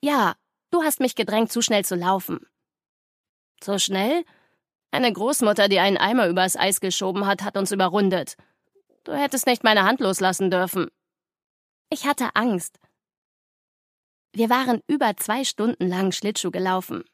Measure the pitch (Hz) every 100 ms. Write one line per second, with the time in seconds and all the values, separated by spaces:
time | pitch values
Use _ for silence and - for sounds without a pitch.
0 | 277 285 190 - _ _ _ 349 311 -
1 | 254 - 220 214 226 - 226 208 190 180
2 | 175 190 - 165 - _ _ _ _ _
3 | _ _ _ _ _ _ - 196 - 190
4 | 208 330 339 _ _ _ _ _ _ -
5 | 247 175 220 294 220 208 202 196 190 196
6 | 190 247 196 175 185 - 190 196 190 180
7 | 190 185 196 196 202 202 196 196 185 190
8 | 196 180 143 - _ _ _ _ _ _
9 | - 285 277 277 - 240 226 214 190 247
10 | 208 190 185 180 190 180 180 185 165 _
11 | _ _ _ _ _ _ _ _ _ 302
12 | 269 285 240 - 240 196 262 _ _ _
13 | _ _ _ _ _ _ _ _ _ _
14 | _ _ _ 202 226 247 254 233 _ 285
15 | 247 202 - 226 269 - 220 - 185 180
16 | 190 175 208 214 185 180 185 185 185 101
17 | -